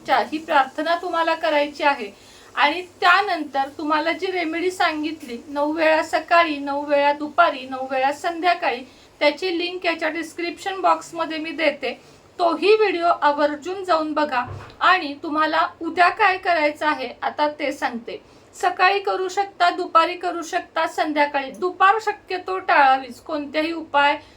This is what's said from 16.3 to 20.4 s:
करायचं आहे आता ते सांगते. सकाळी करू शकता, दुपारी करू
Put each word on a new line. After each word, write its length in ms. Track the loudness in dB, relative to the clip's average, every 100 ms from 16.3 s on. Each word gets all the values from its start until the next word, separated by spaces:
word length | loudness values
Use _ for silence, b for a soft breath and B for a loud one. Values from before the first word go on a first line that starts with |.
| 2
करायचं 500 | 0 2 2 0 -2
आहे 220 | -2 -4 -6
आता 280 | -6 0 -2 0
ते 120 | -4
सांगते. 640 | -2 -4 -4 -10 -14 -14 B B
सकाळी 460 | -2 -2 2 2 2
करू 280 | -2 -2 -2
शकता, 420 | -2 -4 2 0
दुपारी 440 | 2 2 2 2
करू 280 | 0 -6 -6